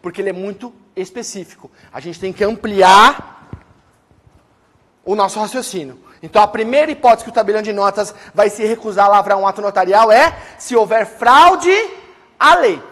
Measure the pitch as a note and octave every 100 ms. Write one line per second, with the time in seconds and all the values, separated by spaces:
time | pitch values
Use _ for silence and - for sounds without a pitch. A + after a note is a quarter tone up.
0 | F3 F3 G3 F#3 G3 G3 B3 _ _ -
1 | A#3 A#3+ A#3 G3+ E3 _ - _ _ B2+
2 | D3 E3+ F#3+ F#3 G#3 A3 A3 G3 F#3 G3
3 | A#3 C#4+ - - _ - _ _ _ _
4 | _ _ _ _ _ _ _ _ _ _
5 | - G#3 G3 G#3+ G#3+ C4 A#3+ F#3+ C#3 B2
6 | _ _ D#3+ G#3+ G#3 A3 A3 C4+ D#4 D4
7 | B3 A3+ - A#3 G#3 G#3+ G#3+ G3+ G3 G3+
8 | G#3 - - - G#3 G#3 G#3+ A3+ A3 F#3+
9 | G3+ G3+ G3 G3 G3 G3 G#3 G3 F#3 G3+
10 | A3+ A3 D#4+ - - - - A#3+ G3+ A3
11 | G#3 - A#3 C4+ F4 F#4 E4+ G4 A4 -
12 | - _ _ _ C#4+ F4 C4 D#3 -